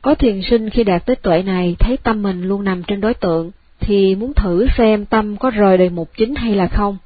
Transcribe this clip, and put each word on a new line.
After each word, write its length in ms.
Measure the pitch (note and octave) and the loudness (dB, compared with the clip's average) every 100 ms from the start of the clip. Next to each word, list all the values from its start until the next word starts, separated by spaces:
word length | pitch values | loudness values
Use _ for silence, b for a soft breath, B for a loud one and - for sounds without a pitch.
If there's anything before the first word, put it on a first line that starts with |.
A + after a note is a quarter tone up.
Có 120 | B3+ | 0
thiền 280 | - B3+ G3 | 2 2 0
sinh 280 | F#3 A#3 A3 | 0 0 0
khi 140 | A#3+ | 0
đạt 220 | A3+ F3 - | 0 0 0
tới 100 | B3 | -2
tuệ 260 | G3+ E3 | 0 0
này 340 | F#3+ F#3 F3+ F3 | 0 -2 -2 2
thấy 180 | A3 C4 | 0 2
tâm 260 | - A3 | -2 -2
mình 200 | G3+ F#3 | -2 -4
luôn 220 | F3+ G3+ | -4 -2
nằm 180 | G3+ F3+ | -2 -4
trên 180 | F3 G3+ | -4 -4
đối 140 | G#3+ | -2
tượng, 360 | A#3+ F#3 E3 E3 - _ _ | -2 -2 -2 -4 -12 _ _
thì 340 | - G3+ F#3+ | 0 2 2
muốn 200 | F#3+ A#3+ | 2 -2
thử 320 | D4 G#3 F3 B3+ - | -2 0 2 2 4
xem 280 | A3+ G#3+ G#3 | 2 2 0
tâm 300 | A3+ G#3+ G#3 | -2 -2 -2
có 140 | C4 | -2
rời 280 | G#3+ G3+ F#3 | 2 4 4
đề 100 | F#3 | 2
mục 220 | F3 D#3+ - | 0 -10 -4
chính 180 | A3+ | -2
hay 200 | C#4+ A#3 | -2 -2
là 140 | G3+ F3 | 0 0
không 280 | - G3+ G3 | 0 -2 -6